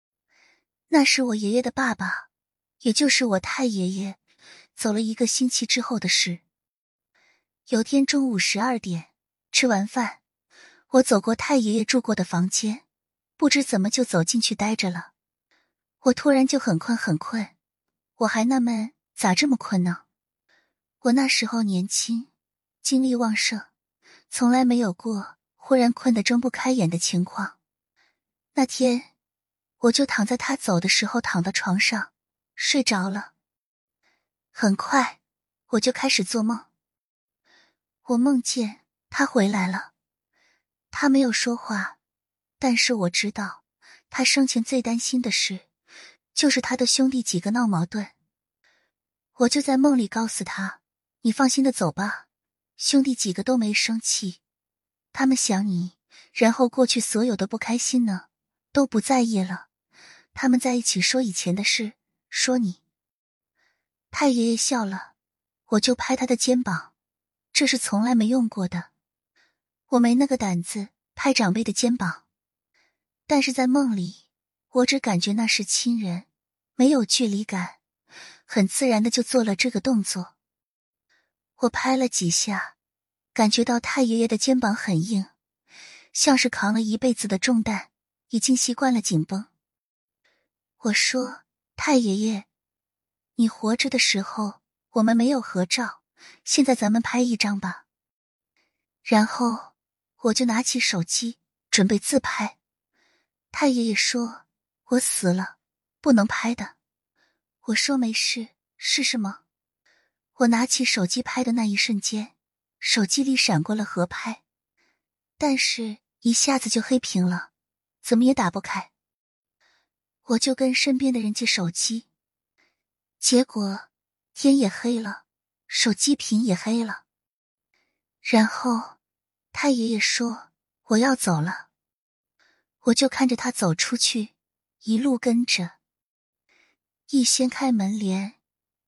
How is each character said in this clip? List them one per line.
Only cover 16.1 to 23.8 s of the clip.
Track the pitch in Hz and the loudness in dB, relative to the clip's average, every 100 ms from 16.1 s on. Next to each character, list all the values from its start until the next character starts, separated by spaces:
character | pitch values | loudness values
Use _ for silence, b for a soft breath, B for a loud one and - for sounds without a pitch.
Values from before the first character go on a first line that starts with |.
突 | 247 302 | 2 2
然 | 269 269 | 4 4
就 | 277 | 2
很 | 240 170 | 0 -2
困 | - | -2
很 | 233 - 156 | -4 -2 -2
困， | - 226 202 _ _ _ _ _ _ _ | -2 -6 -8 _ _ _ _ _ _ _
我 | 220 | -2
还 | 226 | 0
纳 | 233 262 | 2 2
闷， | 240 226 226 - _ | 0 -2 -6 -10 _
咋 | - 202 | -2 0
这 | 180 294 | 2 2
么 | 247 | 0
困 | - 190 | 0 0
呢？ | 180 175 - _ _ _ _ _ _ _ _ _ | 0 -4 -10 _ _ _ _ _ _ _ _ _
我 | 247 | 2
那 | 254 269 | 2 2
时 | - 220 | 0 -2
候 | 233 | -2
年 | 214 185 196 | 0 0 -2
轻， | - - 233 262 _ _ _ _ _ | -4 -2 -4 -6 _ _ _ _ _
精 | - 262 | -2 2
力 | 262 | 2
旺 | 240 226 214 | 0 0 0
盛， | - 214 - _ | -2 -4 -10 _